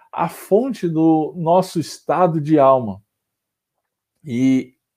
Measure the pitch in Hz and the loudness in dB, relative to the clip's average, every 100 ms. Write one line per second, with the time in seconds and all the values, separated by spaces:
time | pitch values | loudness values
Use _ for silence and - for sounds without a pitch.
0 | _ - 165 - - 196 269 220 175 160 | _ -8 -8 -8 -2 0 0 -4 -4 0
1 | 160 160 151 180 160 180 175 175 143 - | 2 2 -2 -6 0 0 0 -6 -8 -10
2 | - 151 180 165 147 156 135 135 110 95 | -6 0 0 0 0 4 6 4 0 -12
3 | _ _ _ _ _ _ _ _ _ _ | _ _ _ _ _ _ _ _ _ _
4 | _ _ 156 120 131 131 127 _ _ | _ _ -8 -2 0 0 -4 _ _